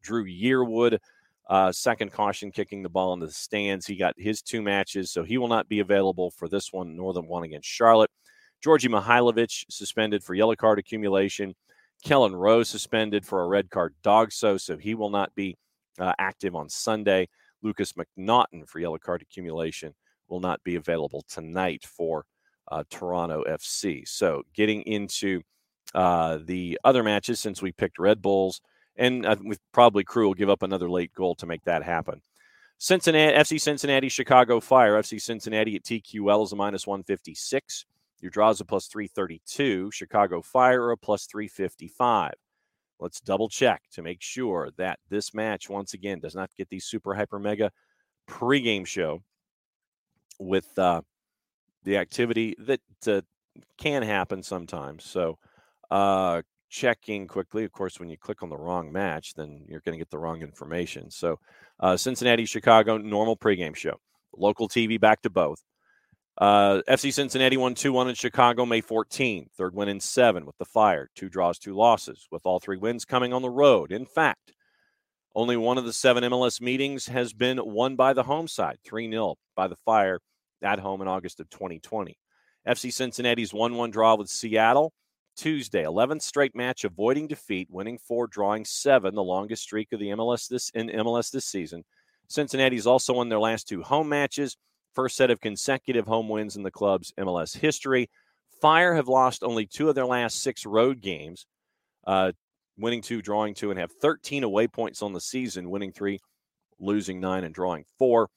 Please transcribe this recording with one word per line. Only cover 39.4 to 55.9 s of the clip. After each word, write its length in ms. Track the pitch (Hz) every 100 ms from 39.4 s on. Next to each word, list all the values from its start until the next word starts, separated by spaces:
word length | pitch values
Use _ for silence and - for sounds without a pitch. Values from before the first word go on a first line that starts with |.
| - - 139 95 101
Chicago 500 | - 92 107 101 87
Fire 420 | - 131 127 127
are 80 | 120
a 60 | 113
plus 280 | - 104
three 220 | - 104 107
fifty-five. 840 | - 92 _ 82 _ 123 107 80 - _ _ _ _ _ _
Let's 220 | 87 -
double 280 | - 98 110
check 340 | - 127 85 _
to 80 | -
make 200 | 82 90
sure 500 | - 127 120 87 67 -
that 220 | 92 - _
this 240 | 101 -
match, 360 | 107 110 98 -
once 240 | 98 98
again, 260 | 95 101 90
does 160 | 82
not 140 | 87 95 -
get 120 | 95
the 100 | 95
super 340 | - 107 98
hyper 260 | 98 101 101
mega 320 | 101 104 107 _ _ _ _ _ -
pregame 560 | - 120 143 117 101
show 380 | 90 98 80 82 _ _ _ _ _ _ _ _ _ _ _ -
with, 380 | 92 95 - -
uh, 240 | 92 82 - _ _ _ _ _ _ _
the 140 | 95 98
activity 580 | 90 - 120 113 110 -
that, 220 | 110 131 _ _ 113
uh, 140 | 98 - _ _ - _ _
can 260 | 156 143
happen 380 | 110 101 92 95
sometimes. 600 | 90 92 85 85 69 78
So, 340 | - 95 85 80 _ _ _ _ _